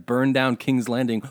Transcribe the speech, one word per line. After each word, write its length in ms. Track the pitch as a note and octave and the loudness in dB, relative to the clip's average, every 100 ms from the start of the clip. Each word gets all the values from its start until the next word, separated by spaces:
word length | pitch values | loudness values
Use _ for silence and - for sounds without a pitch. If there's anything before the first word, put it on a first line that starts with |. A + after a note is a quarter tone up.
burn 280 | F2 B2 C3+ | -2 0 2
down 240 | C3 C3 A#2 | 2 2 0
King's 320 | - B2+ A#2 | 0 0 0
Landing 320 | A#2+ A#2+ A2 - | -2 0 -2 -4